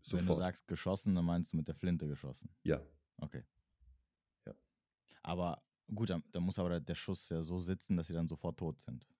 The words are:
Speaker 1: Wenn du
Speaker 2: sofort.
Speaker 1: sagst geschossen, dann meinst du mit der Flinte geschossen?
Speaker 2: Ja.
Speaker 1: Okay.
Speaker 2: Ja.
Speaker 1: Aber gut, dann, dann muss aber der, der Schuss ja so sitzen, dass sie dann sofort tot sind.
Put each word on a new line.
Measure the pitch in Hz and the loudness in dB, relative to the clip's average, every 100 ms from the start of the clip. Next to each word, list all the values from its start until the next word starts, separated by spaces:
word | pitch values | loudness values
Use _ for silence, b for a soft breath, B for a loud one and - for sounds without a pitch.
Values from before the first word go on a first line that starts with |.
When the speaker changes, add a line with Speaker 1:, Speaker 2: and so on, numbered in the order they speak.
| - | -2
Speaker 1:
Wenn | 87 90 | 2 4
du | |
Speaker 2:
sofort. | |
Speaker 1:
sagst | 87 92 - - | 4 2 -2 -6
geschossen, | 85 90 98 107 | -2 0 2 4
dann | 90 | 4
meinst | 85 87 87 | 4 2 2
du | 80 | -2
mit | 76 | -2
der | |
Flinte | - 90 87 76 | -2 0 2 0
geschossen? | 71 69 - - _ | -4 -8 -10 -14 _
Speaker 2:
Ja. | 80 73 - - _ - | 0 0 -2 -20 _ -12
Speaker 1:
Okay. | 73 65 - _ _ _ - - _ _ _ _ - | -10 -10 -12 _ _ _ -20 -20 _ _ _ _ -16
Speaker 2:
Ja. | - _ _ _ _ - B | -16 _ _ _ _ -20 B
Speaker 1:
Aber | - 87 87 - _ _ - | -4 0 0 -2 _ _ -8
gut, | 104 110 | 0 2
dann, | 87 - | 0 -2
dann | 87 | -2
muss | 90 92 | 0 2
aber | 90 | 2
der, | 87 | 2
der | 76 | 0
Schuss | 85 - 92 - | -4 -4 -4 -2
ja | 82 | -2
so | 80 90 | 0 -2
sitzen, | 87 95 - 90 | -2 -2 0 0
dass | 80 | 2
sie | |
dann | 82 85 | 0 0
sofort | 80 87 - | 0 -4 -2
tot | 82 73 | -4 -4
sind. | - 62 - | -8 -12 -12